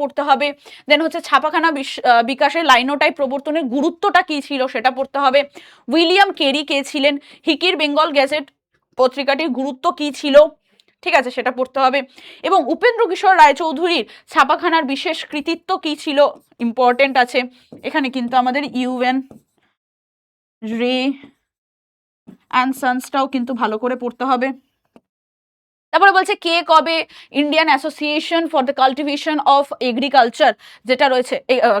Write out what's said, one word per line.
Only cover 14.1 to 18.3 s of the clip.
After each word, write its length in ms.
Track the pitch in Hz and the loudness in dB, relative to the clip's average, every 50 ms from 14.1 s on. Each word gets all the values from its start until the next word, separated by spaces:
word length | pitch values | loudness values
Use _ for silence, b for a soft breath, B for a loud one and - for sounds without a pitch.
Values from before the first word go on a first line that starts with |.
| B B B _ | B B B _
ছাপাখানার 520 | - 320 269 254 - - 233 269 330 330 302 254 277 | 0 0 2 2 0 0 0 0 0 0 0 -2 -4
বিশেষ 240 | 269 - 330 320 - - - | -4 -4 -6 -6 -6 -8 -8
কৃতিত্ব 380 | - 302 277 339 330 330 - - 370 - - | -8 -6 -4 -4 -6 -6 -4 -6 -6 -4 -4
কি 100 | 311 294 - - | -6 -8 -6 -6
ছিল, 160 | 311 277 285 285 - - - _ _ _ - 240 | -2 2 2 2 2 2 -4 _ _ _ -6 -6
ইম্পর্টেন্ট 500 | 233 220 269 247 247 247 247 277 269 254 262 247 | -4 -2 2 2 2 4 2 0 2 2 2 0
আছে। 160 | 247 - 254 254 247 b b b b b - - | 2 0 -2 -4 -4 b b b b b -12 -12
এখানে 200 | - - 311 277 254 254 | -6 -4 -2 -4 -2 -4
কিন্তু 180 | 269 240 233 | -6 -6 -2